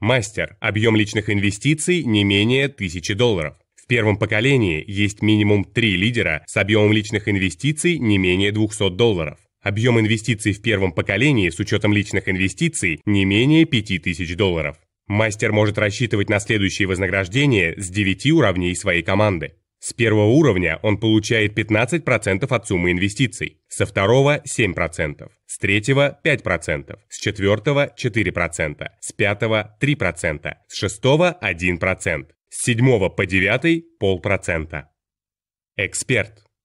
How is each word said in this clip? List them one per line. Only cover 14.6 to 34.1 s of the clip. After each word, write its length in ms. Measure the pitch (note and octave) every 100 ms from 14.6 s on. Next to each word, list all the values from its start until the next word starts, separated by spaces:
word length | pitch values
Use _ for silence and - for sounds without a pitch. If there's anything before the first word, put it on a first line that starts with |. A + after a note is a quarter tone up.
| D2 D2 _ _ -
Мастер 460 | G#2 A2 G#2 A#2
может 240 | G#2+ G#2+ G#2
рассчитывать 540 | G#2+ G2 A#2+ G#2+ G2+
на 100 | G#2
следующие 480 | - A2 G2 - F#2+
вознаграждения 840 | F2+ F#2+ G2 F#2 A2+ C#3+ A2 F#2 -
с 140 | F#2+
девяти 420 | F#2+ F#2+ F#2 C3+
уровней 420 | E3 A2+ F2+ F2+
своей 280 | F2+ G2+ F2
команды. 520 | E2+ G2 G#2+ F2 D2 - _ _
С 120 | -
первого 320 | - A2+ G#2+ G#2
уровня 520 | C3+ D3+ F#2 E2+ D#2+
он 160 | G#2+ G#2
получает 560 | A2+ A2 G#2+ A#2 G#2
пятнадцать 500 | G#2+ G#2 G#2+ B2 E3+
процентов 480 | - A#2 - F#2+ C3+
от 160 | A#2+ -
суммы 240 | F#2 F2
инвестиций, 720 | F2 G2 - B2+ - D#2+ - _
со 200 | - G#2+
второго — 560 | - G2 B2+ C#3 D3
семь 300 | - - G#2+
процентов, 580 | E2 E2 - D#2 C#2+ - _ -
с 100 | -
третьего — 640 | G2 G#2 G#2+ C3+ C#3+ -
пять 200 | E3 C#3
процентов, 580 | - E2+ - D2+ C#2 - _
с 100 | -
четвёртого — 720 | - G2 G2 G#2+ D3 C#3+ C#3+ -
четыре 340 | B2 G#2+ F#2
процента, 680 | F2 E2+ - D#2+ C#2+ - -
с 100 | -
пятого — 680 | - G2+ G2+ A#2 A2 G#2+ _
три 140 | C#3
процента, 640 | D3 F#2 - E2+ D2+ D#2 - -
с 80 | -
шестого — 540 | G2 - B2+ D3 F3+ -
один 380 | G#2+ E2+ F2+ F2
процент, 560 | F#2 F#2 G2+ D#2 C2+ _ _
с 120 | - -
седьмого 420 | A#2 C3 A#2 F2+
по 160 | -
девятый — 640 | F#2+ F#2 F#2+ B2 E3 E3 E3 -
полпроцента. 920 | G2